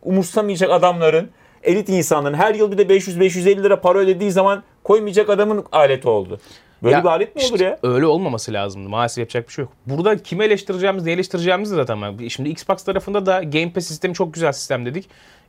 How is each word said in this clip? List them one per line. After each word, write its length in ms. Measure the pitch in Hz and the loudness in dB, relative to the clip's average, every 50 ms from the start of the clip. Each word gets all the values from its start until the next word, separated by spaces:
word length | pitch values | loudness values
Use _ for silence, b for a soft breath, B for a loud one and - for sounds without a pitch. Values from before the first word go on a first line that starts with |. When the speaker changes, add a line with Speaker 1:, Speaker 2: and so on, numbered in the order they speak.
| - | -4
Speaker 1:
umursamayacak 640 | - 190 190 180 - - 220 208 208 196 165 190 160 | 0 0 0 0 0 -2 -2 -2 -2 0 0 2 2
adamların, 580 | 170 175 175 180 175 170 165 156 156 165 190 - b b b b b b b | 4 4 4 4 4 4 4 4 4 2 0 -2 b b b b b b b
elit 260 | 165 175 214 202 202 | 0 0 2 0 0
insanların 440 | 190 180 151 - 160 147 143 143 147 | 0 0 2 2 0 0 0 -2 0
her 220 | 147 196 220 208 | 2 2 2 2
yıl 160 | 208 214 202 | 2 0 0
bir 60 | 196 | 2
de 120 | 190 202 175 | 0 4 4
beş 180 | 196 196 190 | 4 2 2
yüz, 120 | 196 170 175 | -2 0 0
beş 160 | 190 185 170 | 0 0 0
yüz 120 | 185 175 | 2 2
elli 160 | 196 202 196 196 | 2 2 4 4
lira 180 | 202 196 185 | 2 2 4
para 180 | - 180 180 196 | 4 2 4 4
ödediği 320 | 196 190 190 175 208 202 | 2 2 2 0 -2 0
zaman 320 | 175 190 190 196 202 190 - _ _ _ _ | 2 2 2 2 0 -2 -6 _ _ _ _
koymayacak 460 | - 226 220 214 208 175 208 208 202 | 2 2 2 2 2 0 0 2 2
adamın 360 | 202 196 208 214 214 202 - - | 2 2 2 0 0 -4 -4 0
aleti 380 | - 151 147 139 135 131 - 123 | 4 4 4 4 4 2 2 0
oldu. 300 | 110 104 95 90 95 104 b b b b b b b b - | 0 0 0 -4 -10 -14 b b b b b b b b 0
Böyle 120 | 120 135 | 2 2
Speaker 2:
Ya 80 | 143 - | 4 2
Speaker 1:
bir 60 | 175 | 2
alet 260 | 160 170 214 226 _ | 2 2 -2 -4 _
mi 60 | 302 | -4
olur 100 | 269 247 233 | -2 -2 0
Speaker 2:
işte 120 | 185 185 | 0 0
Speaker 1:
ya? 140 | 185 269 - - | 0 -2 -2 -4
Speaker 2:
öyle 220 | 123 123 131 156 | -2 0 2 2
olmaması 480 | 160 151 175 190 156 120 110 - - 107 | 2 2 0 -2 -4 -6 -6 -8 -6 -6
lazımdı. 360 | 101 101 101 95 98 98 98 | -6 -6 -6 -8 -12 -12 -6
Maalesef 280 | 104 113 120 117 - | -4 -2 -2 -2 -4
yapacak 300 | 123 117 - - 120 117 | -6 -8 -6 -6 -8 -8
bir 60 | - - | -6 -10
şey 100 | - 135 | -10 -10
yok. 100 | - _ _ _ | -10 _ _ _
Burada 380 | 123 139 151 175 214 214 - - | -8 -6 -2 0 0 0 0 -4
kimi 200 | - 170 180 214 | -8 -4 -2 0
eleştireceğimiz, 600 | 214 208 196 196 - 190 180 185 196 196 190 165 | 0 0 -2 -2 -8 -6 -2 -2 -2 -2 -2 -4
neyi 120 | 165 170 | -4 -2
eleştireceğimiz 560 | 180 185 - - 175 170 180 185 185 208 208 | -2 -4 -4 -4 -4 0 0 0 0 -2 -4
de 40 | 196 | -2
zaten. 260 | 160 131 117 110 104 | -2 -2 -2 -4 -6
Ben, 260 | 104 104 101 110 120 | -6 -10 -10 -10 -12
şimdi 220 | 117 - - 135 147 | -12 -8 -8 -6 -8
Xbox 340 | 165 - - - 190 180 - | -8 -8 -4 -4 -4 -4 -4
tarafında 420 | 202 190 190 - 196 202 208 190 | -8 -8 -6 -8 -4 -4 -2 0
da 180 | 190 185 190 180 | 0 0 0 -2
Game 280 | 151 143 156 165 170 175 | -2 -2 -2 -2 -2 -4
Pass 140 | 190 170 | -6 -8
sistemi 260 | - 156 - - 180 170 | -8 -10 -6 -6 -6 -2
çok 200 | - 185 165 151 | -4 -6 -6 -4
güzel 180 | 165 165 147 | -2 -2 -2
sistem 340 | 135 - - - 139 120 120 | -2 -4 -6 -6 -6 -4 -4
dedik. 240 | 123 139 185 190 b b b b b b b b | -6 -8 -8 -12 b b b b b b b b